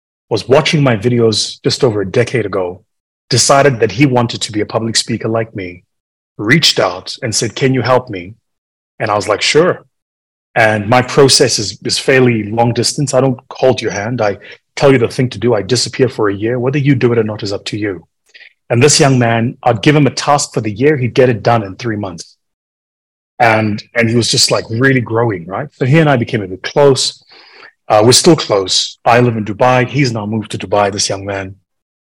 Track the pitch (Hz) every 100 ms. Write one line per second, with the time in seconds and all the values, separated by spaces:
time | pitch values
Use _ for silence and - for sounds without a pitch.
0 | _ _ _ 107 - 139 151 160 139 110
1 | 117 120 113 107 - - 139 - 131 101
2 | 95 104 113 - 101 98 90 92 _ _
3 | _ _ _ 120 - 139 143 117 113 95
4 | 143 123 113 107 - 104 101 117 113 110
5 | - 113 110 113 113 104 92 90 _ _
6 | _ _ _ - 107 156 - - 101 90
7 | - - 120 104 117 - 139 131 120 127
8 | - 95 87 113 _ _ _ _ _ _
9 | 110 104 104 101 - 147 175 - _ _
10 | _ _ _ _ _ - 110 107 101 127
11 | 123 - 139 - 127 - 104 - 120 -
12 | - 131 127 113 101 113 120 117 113 -
13 | 139 127 135 123 _ - 131 120 107 95
14 | 104 123 107 98 - - _ - 143 135
15 | 113 - 123 101 117 107 90 123 - -
16 | 123 - 104 98 110 127 127 147 139 131
17 | 120 117 110 104 101 98 - 110 104 87
18 | - _ _ _ - _ _ 120 143 -
19 | 143 131 117 113 117 - 127 117 151 147
20 | 135 - - 143 - - 110 98 139 151
21 | 123 101 127 110 98 117 98 95 120 104
22 | 101 85 - _ _ _ _ _ _ _
23 | _ _ _ _ 117 110 107 104 - 120
24 | 117 120 110 135 - 113 92 113 135 131
25 | 110 113 120 92 82 98 143 _ 131 160
26 | 151 131 113 117 95 92 - - 143 127
27 | - - _ - - - - _ - 110
28 | 110 123 190 151 - 104 95 - - -
29 | - 120 123 113 104 95 127 127 123 123
30 | 135 117 104 110 98 98 98 104 104 101
31 | - 98 98 98 95 98 _ _ _ _